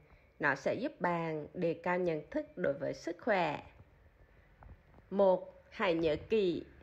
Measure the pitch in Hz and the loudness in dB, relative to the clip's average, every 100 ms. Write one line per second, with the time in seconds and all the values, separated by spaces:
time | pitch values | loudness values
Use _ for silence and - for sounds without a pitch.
0 | - - _ - 151 135 - 147 269 - | -18 -20 _ -2 0 0 0 -2 -4 -2
1 | 175 170 165 156 147 - 170 160 180 180 | 0 0 -2 -4 -6 -4 -2 -2 -2 0
2 | 180 156 - 302 294 - 170 143 135 135 | 0 -2 -4 -6 -6 -4 -2 -2 -4 -6
3 | - 349 - 196 160 143 - - - - | -8 -6 0 2 2 -2 -8 -20 -20 -20
4 | - _ - - - - - - _ - | -20 _ -20 -20 -20 -20 -20 -20 _ -20
5 | - 190 196 185 - - - - 202 165 | -6 4 6 6 0 -18 -16 -2 0 2
6 | 165 156 - 226 190 160 - - | 2 0 0 2 2 0 -6 -18